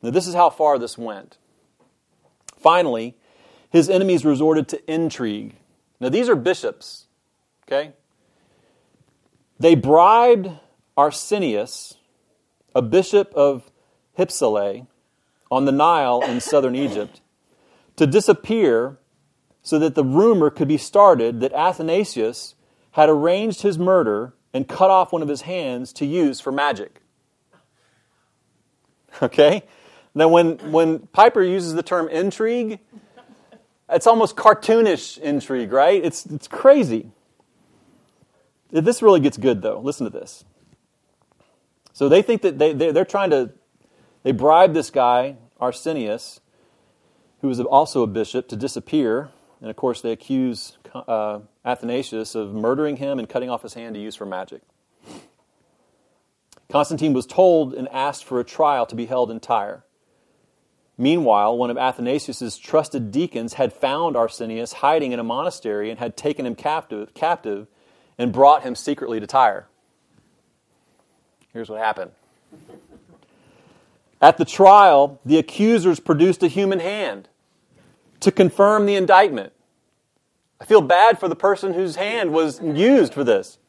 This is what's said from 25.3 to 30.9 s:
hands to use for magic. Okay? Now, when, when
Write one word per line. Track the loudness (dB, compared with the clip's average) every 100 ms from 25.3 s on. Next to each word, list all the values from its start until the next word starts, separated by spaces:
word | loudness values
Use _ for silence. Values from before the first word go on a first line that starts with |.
| -8
hands | -8 -10 -8 -10 -12
to | -8 -6
use | -2 -2 -2
for | -8
magic. | -4 -4 -4 -10 _ _ _ _ _ _ _ _ _ _ _ _ _ _ _ _ _ _ _ _ _ _ -8
Okay? | -4 4 4 2 -6 _ _ _ _ 0
Now, | 4
when, | 4 2 -2 -2
when | 0 0